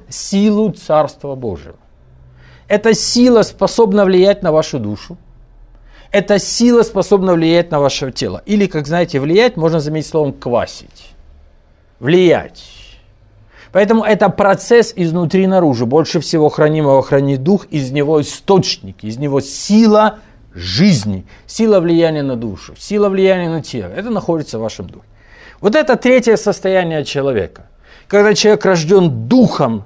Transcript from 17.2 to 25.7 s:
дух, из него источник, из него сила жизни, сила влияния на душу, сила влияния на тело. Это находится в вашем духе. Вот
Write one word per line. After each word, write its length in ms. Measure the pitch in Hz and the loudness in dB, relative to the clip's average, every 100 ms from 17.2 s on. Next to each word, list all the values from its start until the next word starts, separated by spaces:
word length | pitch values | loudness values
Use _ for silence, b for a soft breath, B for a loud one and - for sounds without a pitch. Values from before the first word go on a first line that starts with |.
| 139 135 | 0 -2
дух, 240 | 147 202 - | 0 -2 -2
из 220 | 151 127 | -6 -4
него 280 | 143 143 151 | -4 0 0
источник, 800 | 143 - - 190 185 - 98 - | -2 -6 0 2 0 -6 -12 -14
из 140 | 107 117 | -12 -8
него 240 | 143 139 | -4 -4
сила 800 | 135 - - 214 226 214 214 - B B - 87 | -4 -8 0 4 4 4 2 -2 B B -20 -14
жизни, 680 | 90 101 202 135 101 95 - b b | -6 0 2 2 -2 -8 -10 b b
сила 340 | - 220 196 | -2 2 2
влияния 440 | 170 165 160 151 | 2 2 2 0
на 120 | 139 120 | -4 -6
душу, 380 | 117 92 - - | -8 -10 -16 -16
сила 320 | - 208 202 | -6 -2 0
влияния 400 | 190 190 185 170 | 2 2 2 -2
на 120 | 160 | -6
тело. 300 | - 123 90 | -8 -10 -10
Это 180 | 120 233 | -10 -8
находится 480 | 208 - 165 - 110 | -6 -4 -4 -6 -8
в 40 | |
вашем 260 | 110 - 87 | -8 -10 -16
духе. 180 | - _ B B B B B | -18 _ B B B B B
Вот 140 | - | 0